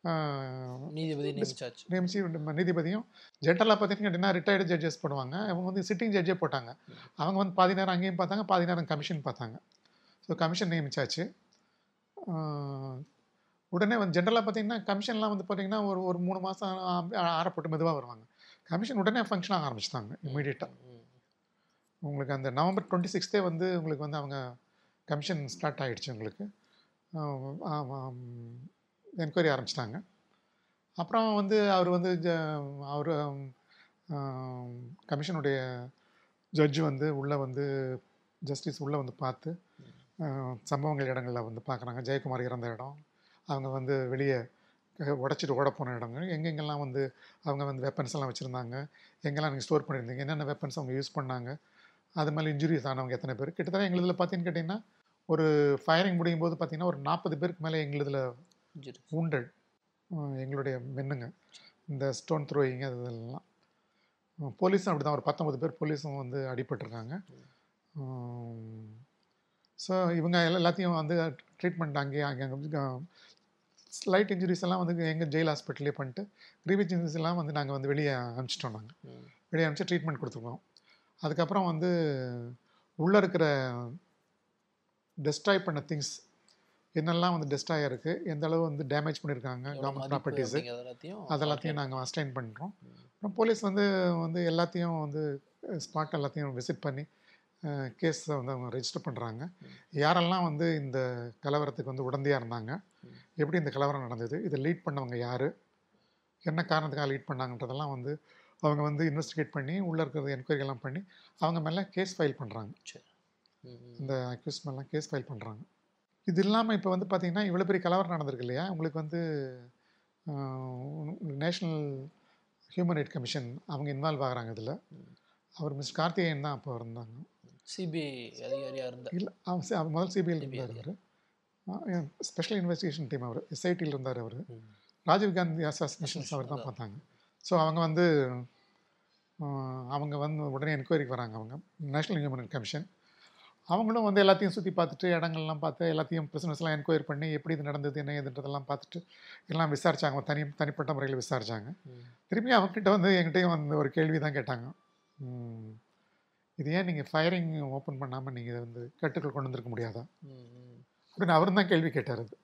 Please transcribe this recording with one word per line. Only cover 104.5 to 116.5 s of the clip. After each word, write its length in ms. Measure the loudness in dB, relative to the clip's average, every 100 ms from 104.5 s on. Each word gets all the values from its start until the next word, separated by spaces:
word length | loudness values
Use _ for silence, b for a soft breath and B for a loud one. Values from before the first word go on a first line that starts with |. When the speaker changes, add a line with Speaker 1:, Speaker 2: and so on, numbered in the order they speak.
| 0
Speaker 1:
லீட் 280 | 0 0 -2
பண்ணவங்க 260 | -4 -4 -4
யாரு, 440 | -2 0 -2 -2 _ _ _ _ _ _ _ _
என்ன 220 | -2 -2 2
காரணத்துக்காக 420 | 2 2 0 0
லீட் 220 | -2 -4
பண்ணாங்கன்றதெல்லாம் 580 | -2 -2 -4 -6 -4 -4
வந்து 300 | -4 -6 -8 b b b b
அவங்க 220 | 2 4
வந்து 220 | 0 2
இன்வெஸ்டிகேட் 460 | 0 0 -4 -4 -4
பண்ணி, 280 | -4 -4 -2
உள்ள 240 | -2 0
இருக்கிறது 340 | 0 -2 -2 -4
என்கொயரி 220 | 0 0
எல்லாம் 200 | 0 -4
பண்ணி, 240 | -6 -6 -10 B B _
அவங்க 220 | 0 2
மேல 280 | 0 -2 -2
கேஸ் 340 | -2 -2 2
ஃபைல் 140 | 0 0
பண்றாங்க. 360 | -8 -8 -10 -14
Speaker 2:
சரி. 220 | -18 -20 _ _ _ _ _ _
ம், 80 | -20
ம். 280 | -20 -18 -10
Speaker 1:
இந்த 400 | -4 -2 -4 -6
அக்யூஸ்ட் 260 | -8 -8
மேலாம் 240 | -8 -8 -4
கேஸ் 240 | -6 -2
ஃபைல் 120 | -6 -6
பண்றாங்க. 340 | -10 -10 -12 -16 _ _ _ _ _
இது 180 | 0 4
இல்லாம 320 | 6